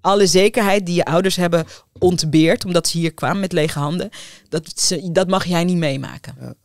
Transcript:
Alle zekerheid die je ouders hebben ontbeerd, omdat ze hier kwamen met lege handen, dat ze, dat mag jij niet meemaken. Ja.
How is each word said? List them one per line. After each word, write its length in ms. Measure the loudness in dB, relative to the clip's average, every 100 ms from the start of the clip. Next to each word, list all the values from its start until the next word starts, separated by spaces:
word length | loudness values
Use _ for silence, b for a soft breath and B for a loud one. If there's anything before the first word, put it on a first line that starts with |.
Alle 260 | 2 4 4
zekerheid 600 | 6 4 2 2 2 0
die 80 |
je 100 | -2
ouders 320 | 2 2 2 0
hebben 300 | 0 0 -2 B B 0
ontbeerd, 680 | 0 2 2 4 4 2
omdat 240 | 0 -2 -2
ze 100 | -2
hier 160 | -4
kwamen 260 | -4 -4 -2
met 120 | -2
lege 260 | -2 -2 -2
handen, 320 | -4 -4 -6 B B B B
dat 320 | -8 -8 -4
ze, 320 | -2 -2 -2
dat 160 | 0 2
mag 160 | 0
jij 200 | 0 -2
niet 120 | 0 0
meemaken. 580 | -2 -4 -8 -12 -16 -16
Ja. 140 | -16 -18